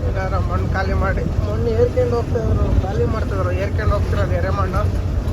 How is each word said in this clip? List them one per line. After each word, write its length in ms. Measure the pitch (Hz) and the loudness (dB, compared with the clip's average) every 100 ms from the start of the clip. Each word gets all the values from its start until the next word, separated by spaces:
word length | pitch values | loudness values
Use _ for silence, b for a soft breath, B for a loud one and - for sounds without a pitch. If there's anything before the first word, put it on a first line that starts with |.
ಏನಾರ 340 | - 190 190 190 | -2 -2 -2 -2
ಮಣ್ಣು 300 | 180 180 190 | 0 -2 0
ಖಾಲಿ 260 | 190 190 | -2 0
ಮಾಡಿ, 300 | 190 190 190 | 0 0 0
ಮಣ್ಣು 460 | - - 202 226 233 | 0 -2 0 0 0
ಏರ್ಕೊಂಡು 460 | 220 240 - 240 233 | 2 2 2 0 0
ಹೋಗ್ತಾಯಿದ್ರು, 640 | 220 226 214 - 196 - | -2 -2 0 2 4 2
ಖಾಲಿ 220 | - 214 | 2 0
ಮಾಡ್ತಿದ್ರು, 480 | 240 226 - 196 175 | 0 0 -2 -2 0
ಏರ್ಕೊಂಡು 420 | 180 196 - 214 | 0 -2 0 2
ಹೋಗ್ತಿರೋದು 380 | 202 - - 190 | 2 0 0 0
ಎರೆ 180 | 185 185 | 0 0
ಮಣ್ಣು. 640 | 196 185 190 208 185 - - - | 0 0 0 0 0 -2 -2 -2